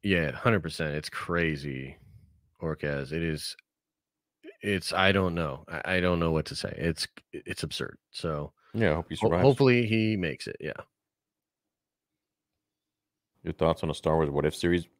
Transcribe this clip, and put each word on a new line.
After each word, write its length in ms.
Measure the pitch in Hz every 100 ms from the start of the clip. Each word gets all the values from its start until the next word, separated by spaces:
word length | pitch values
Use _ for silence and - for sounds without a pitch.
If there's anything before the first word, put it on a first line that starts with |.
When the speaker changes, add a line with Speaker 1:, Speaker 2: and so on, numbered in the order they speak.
Speaker 1:
Yeah, 260 | 104 90 78
hundred 300 | 64 123 107
percent. 320 | 80 - 80
It's 160 | 73 -
crazy, 880 | - - 85 82 76 71 65 67 - - - - _ _ _
Orcaz. 500 | 82 78 73 71 69
It 120 | 80
is, 340 | 82 78 - - _ _ _ _ _ _ _ _ - -
it's, 320 | 104 98 -
I 180 | 87 95
don't 220 | 98 92
know. 320 | 85 78 69 -
I, 280 | 82 - 92
I 40 |
don't 180 | 90 85
know 120 | 82
what 140 | 80 76
to 100 | -
say. 160 | - -
It's, 300 | 85 80 - - _
it's 300 | 76 - -
absurd. 340 | 73 - 50 - _
So 420 | - 85 73 73 _ _ 110
Speaker 2:
Yeah, 160 | 104
I 40 | 78
hope 120 | -
he 60 | -
Speaker 1:
ho-, 120 | 107
Speaker 2:
survives. 140 | 87
Speaker 1:
hopefully 460 | 127 127 135 123 113
he 280 | 113 110 107
makes 300 | 85 67 -
it. 120 | -
Yeah. 140 | 76 - - _ _ _ _ _ _ _ _ _ _ _ _ _ _ _ _ _ _ _ _ _ _ _ _ _
Speaker 2:
Your 100 | 82
thoughts 280 | 82 80 82
on 80 | 82
a 60 | 73
Star 220 | 80 80
Wars 120 | 76
What 160 | 71 73
If 100 | -
series? 300 | 87 87 82